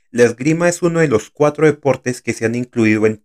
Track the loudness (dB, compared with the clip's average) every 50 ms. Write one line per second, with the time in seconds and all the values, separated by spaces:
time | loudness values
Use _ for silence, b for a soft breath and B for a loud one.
0 | _ _ 0 2 2 2 2 -2 -2 -2 0 0 0 -2 -2 0 -2 -2 0 0
1 | 0 2 0 -2 -2 -4 _ -2 0 0 0 2 0 0 0 0 -2 -2 -2 -2
2 | -4 -8 -8 -8 -6 -6 -6 -4 -4 -4 -4 -4 -6 -6 -2 0 0 2 2 2
3 | 0 0 -2 -4 _